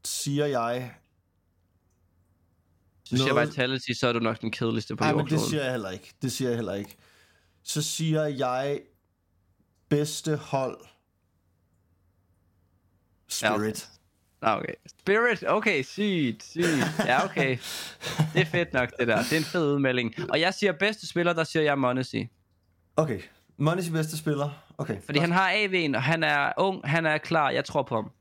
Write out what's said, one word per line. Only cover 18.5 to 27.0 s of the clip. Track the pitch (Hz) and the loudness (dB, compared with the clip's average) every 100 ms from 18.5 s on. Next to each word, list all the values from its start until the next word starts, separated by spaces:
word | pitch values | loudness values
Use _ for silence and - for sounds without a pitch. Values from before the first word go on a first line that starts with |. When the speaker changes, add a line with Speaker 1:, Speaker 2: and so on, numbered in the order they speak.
| 180 170 | 0 0
Speaker 2:
nok, | 131 123 - | 0 0 0
det | 120 | 2
der. | 110 | 2
Det | 120 | 2
er | 156 | 0
en | |
fed | 156 180 151 | 0 0 2
udmelding. | 143 135 127 117 - 175 | 2 2 2 0 -4 -2
Og | 147 | 0
jeg | 170 | 0
siger, | 196 202 | 2 0
"Bedste | 160 202 214 170 | 2 0 -2 -4
spiller," | 175 170 | 0 2
der | 170 | 2
siger | 160 165 | 0 2
jeg | 151 | 2
m0NESY. | 139 127 127 127 110 104 _ _ _ _ _ _ - | 4 2 0 -2 -4 -6 _ _ _ _ _ _ 0
Speaker 1:
Okay. | 156 101 - _ _ - | 0 -2 -8 _ _ -2
m0NESY | 151 175 170 | 0 0 -2
bedste | 160 156 156 | -2 -2 -4
spiller. | - 143 143 143 - - | -2 -2 -2 -6 -20 -10
Okay. | 143 101 | -6 -6
Speaker 2:
Fordi | - 147 | -2 0
Speaker 1:
Godt. | 170 | 2
Speaker 2:
han | |
har | 175 190 | 2 2
A | 196 208 | 2 0
V'en, | 185 156 120 | 0 2 0
og | |
han | 127 165 | 2 2
er | 156 147 143 - | 2 2 0 2
ung, | 190 190 - | 0 0 -2
han | 165 | 0